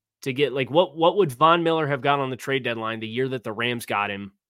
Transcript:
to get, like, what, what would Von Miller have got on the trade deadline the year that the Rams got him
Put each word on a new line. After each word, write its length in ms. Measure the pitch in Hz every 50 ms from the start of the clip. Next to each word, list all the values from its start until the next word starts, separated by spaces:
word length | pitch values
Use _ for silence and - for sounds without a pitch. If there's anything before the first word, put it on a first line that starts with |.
| _ _ _ _ -
to 100 | 139 127
get, 200 | 131 147 127 123
like, 160 | 139 131 -
what, 280 | 131 165 185 160 143 165
what 180 | 160 175 180 202
would 140 | 190 151
Von 320 | 120 120 156 160 170 175 170
Miller 240 | 165 165 160 156 139
have 140 | 143 131
got 180 | 120 139 143 143
on 100 | 135 131
the 60 | 131
trade 280 | - - 143 135 135 120
deadline 360 | 127 117 113 110 110 110 113
the 80 | 110 110
year 200 | 110 123 131 135
that 140 | 131 127 -
the 80 | 117 107
Rams 320 | 104 117 120 120 120 113
got 260 | - 117 104 101 101
him 220 | 101 98 101 98 - _ _ _